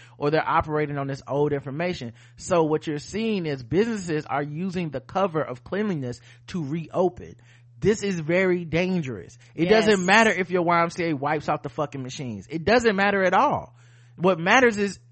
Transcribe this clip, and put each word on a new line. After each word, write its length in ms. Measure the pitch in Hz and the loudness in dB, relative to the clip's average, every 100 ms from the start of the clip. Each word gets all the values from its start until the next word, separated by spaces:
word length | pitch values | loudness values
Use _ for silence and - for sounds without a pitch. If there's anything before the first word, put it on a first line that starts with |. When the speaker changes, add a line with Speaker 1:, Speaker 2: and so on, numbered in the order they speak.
| - - | -20 -6
Speaker 1:
or 120 | 147 | 0
they're 180 | 156 - | 0 2
operating 500 | 160 156 151 147 143 | 0 0 -2 -2 -4
on 100 | 139 | -6
this 120 | 135 - | -8 -4
old 260 | 139 147 | -2 0
information. 600 | 143 135 143 180 175 117 - - - | -2 -6 -6 -4 -6 -10 -14 -20 -16
So 260 | - 175 | 0 2
what 240 | 156 156 165 | 2 0 -2
you're 140 | 147 | -8
seeing 440 | - 196 226 196 | -6 -6 -2 -2
is 200 | 160 135 | -4 -6
businesses 600 | 117 165 233 214 170 151 | -2 0 2 -2 -4 -4
are 180 | - 139 | -2 -4
using 460 | 151 151 190 180 160 | -4 -6 -6 -4 -6
the 100 | 131 | -8
cover 420 | - 185 190 156 | -6 -2 -2 -2
of 220 | 123 123 | -4 -8
cleanliness 560 | - 190 214 160 123 120 - - - | -8 -4 -2 -4 -6 -10 -16 -20 -10
to 160 | 180 | -8
reopen. 720 | 135 170 151 156 180 - 82 - - - - - | -6 -6 -4 0 0 -2 -14 -20 -20 -20 -20 -2
This 240 | 185 220 | 0 2
is 160 | 202 175 | 0 -2
very 440 | 151 180 190 180 | 0 2 2 0
dangerous. 720 | 165 160 185 180 131 101 - - - - | 0 -2 0 0 -2 -8 -12 -20 -10 0
It 120 | 175 | 4
Speaker 2:
Yes. 160 | 220 214 | 6 6
Speaker 1:
doesn't 200 | 196 180 | 4 6
matter 240 | 214 220 | 6 6
if 180 | 170 170 | 2 0
your 100 | 180 | 0
Y 180 | 170 170 | 2 2
M 100 | 170 | 2
C 160 | 175 170 | -2 -2
A 20 | |
wipes 340 | 139 143 156 175 | -2 -2 -2 -2
out 160 | 151 | -4
the 60 | 139 | -4
fucking 340 | - 143 139 | -6 -6 -6
machines. 420 | 127 - 127 104 - | -10 -10 -10 -10 -8
It 160 | 165 | -4
doesn't 300 | 160 247 226 | 2 4 4
matter 300 | 190 202 202 | 2 2 2
at 100 | 185 | 2
all. 400 | 190 277 160 - _ _ _ _ - | 4 2 0 -6 _ _ _ _ -2
What 240 | 180 170 | 0 2
matters 380 | 175 247 240 202 | 4 6 6 2
is, 200 | 202 - - | -2 -4 -4